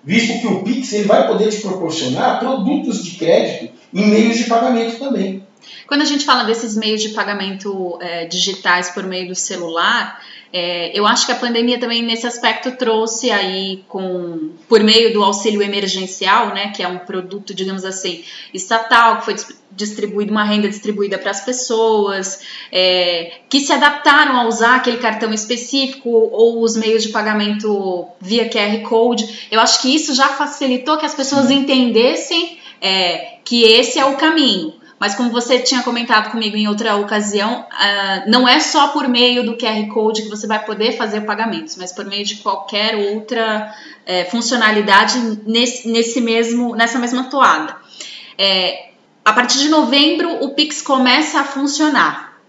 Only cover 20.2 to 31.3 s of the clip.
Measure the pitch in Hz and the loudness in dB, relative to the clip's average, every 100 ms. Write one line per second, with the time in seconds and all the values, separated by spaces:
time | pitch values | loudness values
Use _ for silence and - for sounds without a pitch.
20.2 | 208 214 208 208 208 - 202 208 196 190 | -2 0 2 2 0 -2 -4 -2 -2 -2
21.2 | 202 202 - 254 - 226 226 220 202 190 | -4 -4 -4 -6 -2 2 4 4 2 -2
22.2 | 185 - - - - 185 185 180 175 170 | -6 -10 -14 -16 -6 0 2 4 2 0
23.2 | 170 - _ 277 277 285 240 - 302 285 | -4 -14 _ -2 2 4 4 4 4 6
24.2 | 285 254 226 208 226 254 247 226 233 214 | 6 2 2 2 4 4 2 0 -2 -2
25.2 | 220 214 - 240 - 277 262 - 233 233 | -4 -4 -4 -6 -2 -2 -2 -4 2 4
26.2 | 220 185 233 233 226 214 214 220 214 220 | 4 4 4 4 0 0 2 2 0 -2
27.2 | 214 214 208 208 214 202 190 180 175 - | 0 0 0 -2 -2 -2 -2 -4 -6 -14
28.2 | 185 233 220 226 208 220 - 226 240 226 | -2 0 0 0 0 -2 0 2 4 2
29.2 | 214 - - 220 233 - 262 302 302 254 | -4 -8 -2 2 4 2 2 0 0 2
30.2 | 277 277 285 - 269 247 - 311 302 - | 2 2 -4 -2 -2 0 0 -2 -2 -4
31.2 | 269 | -2